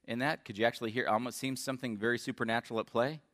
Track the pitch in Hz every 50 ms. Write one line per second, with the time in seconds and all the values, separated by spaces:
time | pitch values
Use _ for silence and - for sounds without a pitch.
0 | _ - 117 120 131 151 165 - - - 107 98 113 - - - 120 110 107 127
1 | - - 107 113 123 120 - - - 135 131 127 - 139 131 123 - 120 110 98
2 | 107 120 120 117 - 139 - - 123 113 113 117 - - 117 110 - - - 113
3 | 123 139 160 147 - _